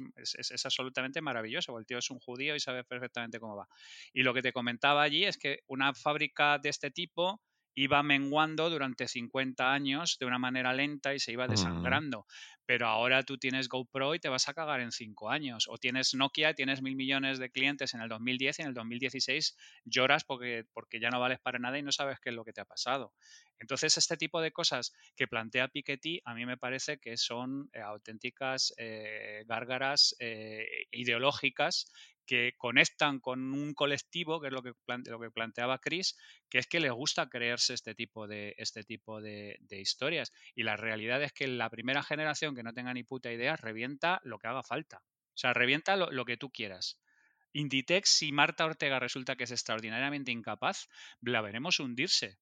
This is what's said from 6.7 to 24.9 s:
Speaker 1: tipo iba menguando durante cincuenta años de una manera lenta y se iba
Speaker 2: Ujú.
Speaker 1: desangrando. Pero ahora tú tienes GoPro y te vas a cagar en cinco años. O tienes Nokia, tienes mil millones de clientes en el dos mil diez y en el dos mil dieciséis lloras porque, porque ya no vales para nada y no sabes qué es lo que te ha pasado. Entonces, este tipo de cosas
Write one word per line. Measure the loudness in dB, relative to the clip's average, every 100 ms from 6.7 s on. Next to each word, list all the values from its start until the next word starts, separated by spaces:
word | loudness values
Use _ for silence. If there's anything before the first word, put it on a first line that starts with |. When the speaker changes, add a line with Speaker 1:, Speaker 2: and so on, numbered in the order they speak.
| -2 -4
Speaker 1:
tipo | -4 -6 0 0 0 _ _ _
iba | 0 6 6
menguando | 8 6 6 4 4 4 0
durante | 2 -2 -2 -4
cincuenta | -4 -4 -2 -2 2 2
años | 4 2 0 0 0
de | 0
una | 0
manera | 0 0 2
lenta | 2 0 0 -2 -2
y |
se | -2
iba | -2 0
Speaker 2:
Ujú. |
Speaker 1:
desangrando. | 2 2 0 2 2 0 -6 -10 -18 -18 -14 0
Pero | 2 4
ahora | 4 6 4
tú | 4 -2
tienes | -2 -2 -2
GoPro | -4 -4 -2 0
y | 0
te | 0
vas | 0 0
a |
cagar | -2 -2 -2
en | -2
cinco | -6 -10 -10 -2
años. | -2 -2 -4 -4
O | 0
tienes | 0 2 0
Nokia, | 2 0 4 2
tienes | 2 0 0
mil | -2 -2
millones | 0 2 0 -2
de | -4
clientes | 0 0 2 -4
en | -4
el | -6
dos | -4
mil | -2 0
diez | 0 -2
y |
en | -6
el |
dos | -6 -6
mil | -4
dieciséis | -4 -2 -2 0 0 -4 -20 -18 0
lloras | 4 6 6 4
porque, | -6 -4 -4 -6
porque | -14 -10 -2
ya | 0
no | 2
vales | 2 2
para | -2 -4
nada | -4 -4
y |
no | -2
sabes | -2 -2 -4
qué | -6
es | -8
lo |
que | -10
te | -12
ha | -12
pasado. | -6 -2 -2 -2 _ -20 -20 _ _
Entonces, | -6 0 2 4
este | 4 0
tipo | -2 0
de | -2
cosas | 0 0 0 -4